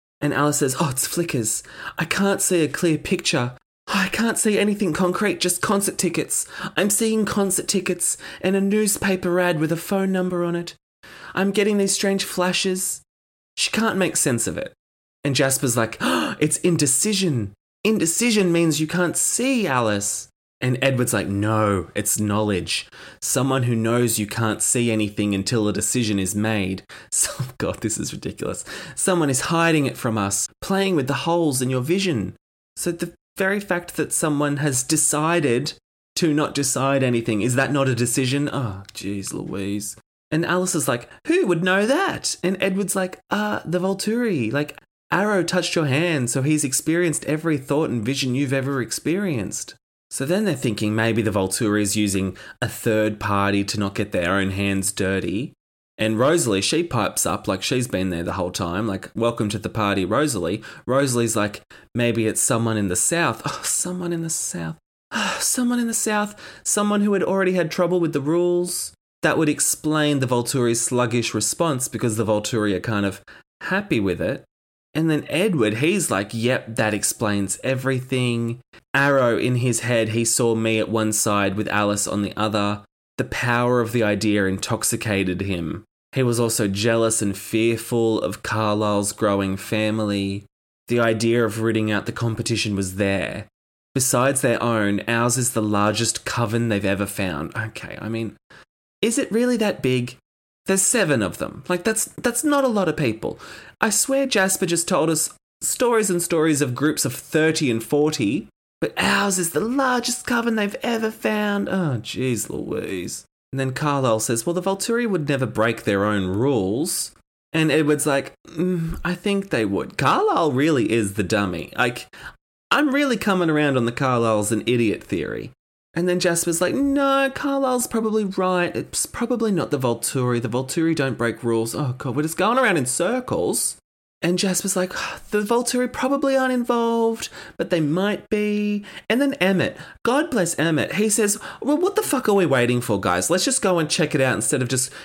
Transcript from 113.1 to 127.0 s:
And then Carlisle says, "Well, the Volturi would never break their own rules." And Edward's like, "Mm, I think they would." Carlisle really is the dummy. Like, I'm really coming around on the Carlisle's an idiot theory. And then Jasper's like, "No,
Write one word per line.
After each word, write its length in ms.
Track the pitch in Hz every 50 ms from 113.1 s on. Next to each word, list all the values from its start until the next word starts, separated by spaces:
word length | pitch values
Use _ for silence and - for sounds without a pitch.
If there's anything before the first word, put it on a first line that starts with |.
| - - - _ _ _ _ _ -
And 80 | 131
then 120 | 135 131 127
Carlisle 480 | - 151 151 143 139 135 123 113 110
says, 240 | - - 123 120 -
"Well, 100 | - 170
the 80 | 185 180
Volturi 460 | 190 190 196 - - 233 233 240 226
would 200 | 196 170 147 143
never 180 | 147 135 127
break 380 | 107 - 110 107 117 113 - -
their 200 | 110 101 98 101
own 220 | 104 104 101 92
rules." 880 | 92 92 104 123 139 139 113 95 92 104 123 156 190 - - - - - _ _ _ _ _ _ _ -
And 180 | 160 160 156
Edward's 340 | 135 156 156 143 151 139 139
like, 280 | 151 139 139 - - - _ - -
"Mm, 520 | - - 175 180 185 170 165 160 - - -
I 100 | 170 180
think 360 | 180 - 208 202 196 196 -
they 140 | - 123 110
would." 320 | 98 98 90 - - -
Carlisle 560 | - 139 131 175 285 415 440 370 240 170 151 131
really 380 | 127 143 160 156 131 107 -
is 240 | 104 120 110 98 101
the 80 | 107 98
dummy. 500 | 85 110 104 101 95 87 82 78 - -
Like, 320 | - 123 123 127 - - - - - - - - _ _ _ _ _ _ _
I'm 240 | - 247 302 294 254
really 220 | 285 294 269 240
coming 320 | 202 - 214 196 185 175 160
around 280 | 156 151 151 147 135
on 100 | 131 117
the 60 | 117 120
Carlisle's 600 | - 139 131 127 117 117 113 110 104 104 101 113
an 120 | 107 -
idiot 380 | 117 123 120 117 104 92 - -
theory. 480 | - - 85 73 - 57 57 - - - _ _ _ _ _ _ _ _
And 120 | 165 175
then 140 | 180 180 180
Jasper's 400 | 175 180 170 170 - 175 165 165
like, 140 | 185 - -
"No, 580 | 254 285 277 277 285